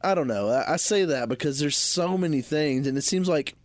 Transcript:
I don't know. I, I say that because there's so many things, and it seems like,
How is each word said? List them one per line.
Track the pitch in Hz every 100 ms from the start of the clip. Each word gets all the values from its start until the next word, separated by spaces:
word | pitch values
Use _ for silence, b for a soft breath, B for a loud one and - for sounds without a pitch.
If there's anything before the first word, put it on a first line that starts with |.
I | 190
don't | 185 131
know. | 104 104
I, | 127 -
I | 165
say | - 208
that | 180 139 117
because | 127 151 135
there's | 147 -
so | - 175 175 185
many | 175 143
things, | - 151 151 131 139
and | 139
it |
seems | - 185 180
like, | 156 - -